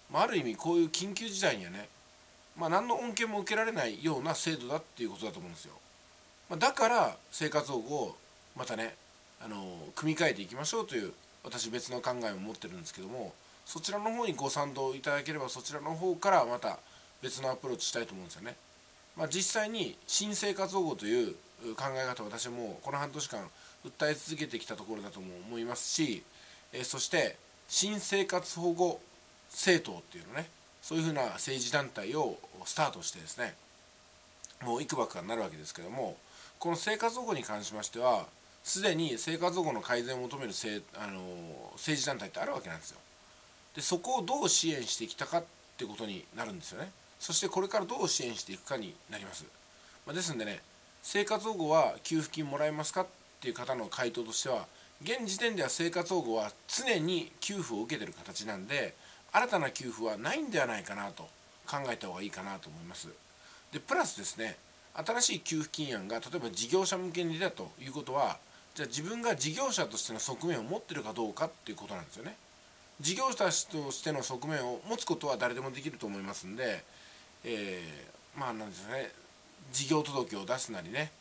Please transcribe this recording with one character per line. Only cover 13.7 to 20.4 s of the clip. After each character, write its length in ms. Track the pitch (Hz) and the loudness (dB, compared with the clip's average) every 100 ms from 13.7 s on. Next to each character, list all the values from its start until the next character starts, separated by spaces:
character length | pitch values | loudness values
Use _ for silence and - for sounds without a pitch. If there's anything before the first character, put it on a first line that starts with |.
| 165 | -4
ち 140 | 180 | -2
ら 60 | 208 | -2
の 120 | 214 | -2
方 120 | 233 | 0
に 80 | 220 | -2
ご 160 | 135 139 | 0 2
賛 240 | 147 143 | 2 0
同 220 | 135 135 131 | -2 -4 -2
い 40 | |
た 100 | 147 | 0
だ 100 | 143 | 0
け 100 | 143 | 0
れ 60 | 156 | -4
ば、 100 | 127 | -4
そ 120 | - | -4
ち 120 | - | -4
ら 60 | 147 | -6
の 140 | 151 | -4
方 220 | 165 185 170 | -2 0 2
か 140 | 196 | 6
ら 140 | 180 117 | 6 6
ま 120 | 120 | 2
た 220 | 110 82 - - - - | -2 -6 -10 -20 -20 -8
別 200 | 131 135 | 0 2
の 80 | 135 | 2
ア 40 | |
プ 140 | 127 127 | -2 -4
ロ 60 | |
ー 20 | 120 | -2
チ 100 | - | -2
し 40 | |
た 80 | 123 | -2
い 60 | 113 | -4
と 80 | |
思 60 | 95 | -8
う 20 | |
ん 20 | 87 | -12
で 60 | |
す 20 | 82 | -10
よ 60 | |
ね。 140 | 104 - - - - - - | -12 -12 -16 -20 -20 -20 -14
ま 120 | - 156 | -4 -2
あ、 20 | |
実 320 | 165 190 220 | 2 4 4
際 100 | 214 | 2
に 260 | 226 165 - - | 0 -4 -6 0
新 260 | - 208 | 0 2
生 200 | 208 | 2